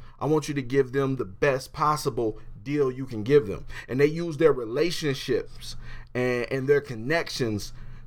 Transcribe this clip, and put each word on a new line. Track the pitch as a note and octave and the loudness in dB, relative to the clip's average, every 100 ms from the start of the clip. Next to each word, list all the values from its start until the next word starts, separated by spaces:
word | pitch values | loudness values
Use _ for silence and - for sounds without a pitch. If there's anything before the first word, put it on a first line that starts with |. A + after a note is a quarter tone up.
| - - | -14 -4
I | C#3 | 2
want | D#3 D3 | 2 2
you | |
to | C#3 | -4
give | B2 C#3 B2+ | 2 2 4
them | C3+ C3+ C3+ | 2 0 0
the | G2 | -4
best | F#2+ D3 C3 - | 0 2 2 -2
possible | - D3+ D3+ C#3+ A#2 A2+ G#2+ - - | 0 2 2 0 0 0 -2 -10 -10
deal | A2 D3 C3+ | -2 2 2
you | B2+ B2+ | 0 -6
can | A2+ | -4
give | G#2 D3 G2+ | 4 6 4
them." | D#2+ - - - | -4 -10 -12 -4
And | C3 | 2
they | D3+ | 2
use | D#3+ E3+ C#3 | 2 -4 4
their | D#3 | 4
relationships | C3 A2+ C3 E3+ - D#3 C3 - A2+ - - - - - - - | 4 0 0 0 0 -2 -2 0 0 -2 -10 -12 -10 -10 -10 -8
and, | B2 B2+ B2 A#2 | -2 0 0 -2
and | C3+ C3 | 0 4
their | C#3+ | 2
connections | C#3 A2+ A#2+ E3 - - A#2+ G#2 - - - - | 2 -6 -2 -2 -2 -2 -2 -2 -4 -10 -12 -12